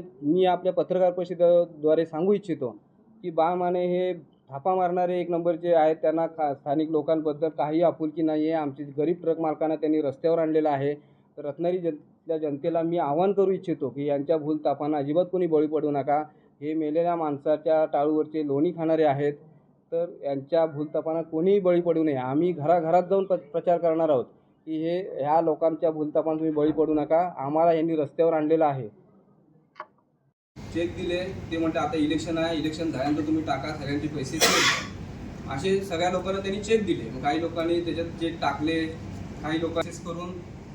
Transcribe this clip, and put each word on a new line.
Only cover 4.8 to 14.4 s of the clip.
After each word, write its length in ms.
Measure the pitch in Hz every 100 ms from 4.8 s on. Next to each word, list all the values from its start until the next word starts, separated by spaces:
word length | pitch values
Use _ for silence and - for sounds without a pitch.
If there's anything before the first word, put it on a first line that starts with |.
| 180 180 180 180
एक 80 | 170
नंबरचे 440 | 170 170 165 175
आहेत, 220 | 165 156 160
त्यांना 320 | 160 160 165
खा-, 260 | 160 147
स्थानिक 360 | 135 147 151 156
लोकांबद्दल 600 | 151 151 160 156 143 160
काही 320 | 156 147 160
आपुलकी 400 | 170 170 156 170
नाही 220 | 160 156
आहे. 180 | 156 160
आमची 220 | 143 139
गरीब 380 | 143 135 156 175
ट्रक 180 | 165 165
मालकांना 360 | 160 156 156 156
त्यांनी 260 | 156 156
रस्त्यावर 380 | 143 135 165 165
आणलेलं 300 | 156 156 156
आहे. 260 | 139 143 147 - _ _ -
तर 80 | 139
रत्नागिरी 360 | 135 170 180
जिल्ह्यातल्या 680 | 165 151 - _ - 160 151
जनतेला 320 | 143 170 165
मी 160 | 165 175
आवाहन 340 | 143 151 196
करू 200 | 196 190
इच्छितो 380 | 180 175 151 135
की 160 | 139 147
यांच्या 320 | 143 143
भूलथापांना 600 | 160